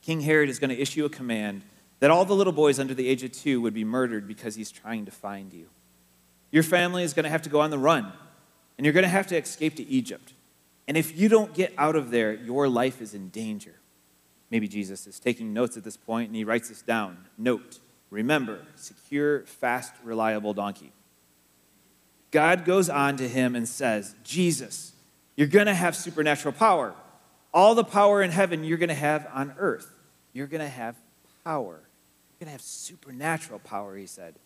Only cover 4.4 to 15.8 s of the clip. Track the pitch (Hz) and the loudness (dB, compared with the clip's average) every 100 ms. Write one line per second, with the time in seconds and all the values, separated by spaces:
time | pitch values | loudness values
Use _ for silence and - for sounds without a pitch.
4.4 | 120 107 104 - 107 113 104 - 101 101 | -12 -10 -14 -14 -10 -10 -10 -12 -12 -12
5.4 | 98 85 80 _ _ _ _ _ _ _ | -14 -20 -20 _ _ _ _ _ _ _
6.4 | _ 151 160 180 175 180 175 143 156 156 | _ 2 4 2 2 0 -2 -2 -2 -2
7.4 | 160 147 151 147 135 160 104 - - _ | 0 2 2 2 4 2 0 -14 -20 _
8.4 | _ _ _ - 143 151 190 185 190 170 | _ _ _ -2 2 4 4 2 0 -4
9.4 | - - 156 151 120 131 110 98 - _ | -4 -4 -4 -4 -2 -2 -2 -10 -18 _
10.4 | _ _ _ _ - 156 160 160 208 220 | _ _ _ _ -4 -2 -2 2 6 6
11.4 | 208 156 185 - 147 156 127 117 110 107 | 4 -2 -4 0 2 2 0 0 0 -2
12.4 | 117 127 143 120 131 127 110 101 95 107 | -4 0 2 2 0 -4 -14 -12 -12 -10
13.4 | 110 104 - - _ _ _ _ _ _ | -8 -8 -12 -20 _ _ _ _ _ _
14.4 | _ 113 107 104 95 95 - - 123 120 | _ -4 -2 -6 -8 -10 -16 -6 -4 -4
15.4 | 113 107 123 117 | -6 -2 -2 -4